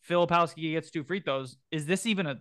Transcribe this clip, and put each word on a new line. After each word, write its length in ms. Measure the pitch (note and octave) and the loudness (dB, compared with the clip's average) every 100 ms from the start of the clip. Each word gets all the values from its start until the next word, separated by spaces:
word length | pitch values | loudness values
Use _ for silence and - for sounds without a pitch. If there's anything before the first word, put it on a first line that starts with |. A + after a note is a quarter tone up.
| - | -2
Filipowski 640 | F3 E3+ E3+ E3 D#3+ D#3+ | 2 4 4 2 0 -4
gets 180 | D#3+ D#3 | -2 -4
two 140 | E3 | -8
free 160 | C#3 F#3+ | -4 -4
throws." 360 | - C3+ C3 - _ | -2 -4 -6 -14 _
Is 160 | D#3 D3 | -6 -2
this 180 | F#3+ A3+ | 0 2
even 200 | G3+ D#3+ | 0 0
a, 100 | B2+ | 0